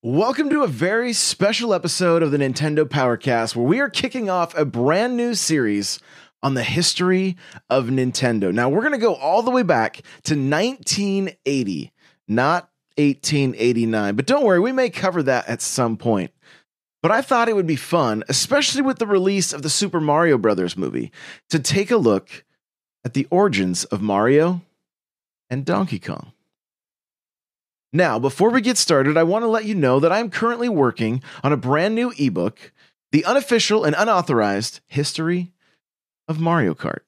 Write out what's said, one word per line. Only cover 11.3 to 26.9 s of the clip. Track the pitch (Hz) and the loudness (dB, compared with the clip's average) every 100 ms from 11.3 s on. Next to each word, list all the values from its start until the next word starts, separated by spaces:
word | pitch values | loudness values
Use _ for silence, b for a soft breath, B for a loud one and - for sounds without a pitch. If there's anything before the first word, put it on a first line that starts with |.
| - | -6
eighty, | - 139 107 85 - _ b b - | -4 -2 -2 -6 -10 _ b b -4
not | 110 135 175 - _ _ - | 0 2 0 -4 _ _ 0
eighteen | 147 135 - 151 135 113 | 0 0 -2 0 0 0
eighty-nine. | 120 117 113 110 101 | 0 2 0 0 -2
But | 104 131 | -2 0
don't | 285 | 2
worry, | 247 180 | 4 4
we | 220 | 2
may | 262 254 | 0 -2
cover | - 190 175 | 0 -2 0
that | 135 127 - | 0 0 -2
at | 113 | -6
some | - - 120 110 | -6 -2 -2 0
point. | 117 104 90 _ b b b _ _ _ | 0 0 -2 _ b b b _ _ _
But | 160 | -2
I | 220 | 0
thought | 262 254 233 | 0 0 2
it | 214 | 0
would | 170 | 0
be | |
fun, | 147 - 170 131 107 - | -2 0 0 0 -2 -2
especially | 135 - 285 294 262 | -4 0 0 0 0
with | 269 262 | -2 -2
the | 220 | 0
release | 196 185 196 170 | 2 2 0 -2
of | 156 | -4
the | 151 | -4
Super | - 202 175 | -2 -2 -2
Mario | 151 147 170 135 | 2 4 4 4
Brothers | 107 95 87 92 | 2 0 -2 -4
movie, | 78 62 58 B B B _ | -4 -4 -8 B B B _
to | 165 | -4
take | 131 180 196 | 0 -2 2
a | 240 | 2
look | 120 98 - - _ _ _ _ _ _ | 4 2 -2 -20 _ _ _ _ _ _
at | 123 | -6
the | 139 139 | -4 0
origins | 175 202 104 95 87 - | 2 2 2 -2 -2 -4
of | 104 | -4
Mario | 104 98 113 143 165 180 - _ _ _ _ _ _ _ _ | 0 2 4 4 2 -2 -8 _ _ _ _ _ _ _ _
and | 127 | -8
Donkey | 135 190 190 98 | -2 -2 -2 -4
Kong. | - - - _ _ _ _ _ _ | -8 -12 -12 _ _ _ _ _ _